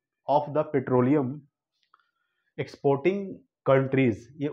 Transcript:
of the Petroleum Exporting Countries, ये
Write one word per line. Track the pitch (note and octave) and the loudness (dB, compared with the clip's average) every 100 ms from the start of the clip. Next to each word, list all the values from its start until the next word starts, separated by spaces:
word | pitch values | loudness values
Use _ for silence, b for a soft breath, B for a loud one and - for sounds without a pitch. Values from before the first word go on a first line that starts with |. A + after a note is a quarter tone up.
| _ _ - | _ _ -2
of | C#3 D3 | -2 0
the | D3 D3+ | -4 -2
Petroleum | C#3+ - B2+ B2 D3+ B2 D3+ - _ _ _ _ _ _ _ _ _ _ - | -4 0 2 2 2 0 -6 -14 _ _ _ _ _ _ _ _ _ _ -12
Exporting | C3+ - C#3+ C#3 F3 G3 G3 - _ _ - | -12 -4 0 2 0 -2 -6 -12 _ _ 2
Countries, | C3+ C3+ C3+ C3 G2+ - - | 2 2 2 2 0 -8 -8
ये | C#3+ | -8